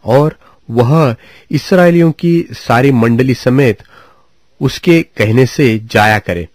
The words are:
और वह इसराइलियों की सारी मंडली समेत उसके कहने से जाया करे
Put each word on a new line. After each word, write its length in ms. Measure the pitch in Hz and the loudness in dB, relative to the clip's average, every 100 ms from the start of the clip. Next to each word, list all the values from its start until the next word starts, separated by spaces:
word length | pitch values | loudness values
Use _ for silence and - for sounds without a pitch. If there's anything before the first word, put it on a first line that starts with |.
| - | 0
और 300 | 131 151 - _ _ - | 0 0 -4 _ _ -6
वह 460 | 117 117 160 143 113 - - _ | -2 0 2 0 -4 -12 -20 _
इसराइलियों 600 | 143 - 185 175 170 165 | -8 -2 2 2 2 0
की 340 | 151 170 170 - | 0 -2 -2 -4
सारी 400 | 120 - 120 139 | -14 -2 0 2
मंडली 420 | 127 113 117 131 | 2 0 0 0
समेत 440 | 120 127 131 135 101 - - _ _ _ _ _ _ | -2 0 0 0 -2 -10 -20 _ _ _ _ _ _
उसके 400 | - - - 165 | -6 -4 0 0
कहने 440 | - - 107 117 127 | 0 -4 0 2 0
से 340 | - 135 110 110 | 0 0 -2 -2
जाया 280 | 110 107 107 | 0 2 0
करे 280 | - 87 80 | -4 -8 -10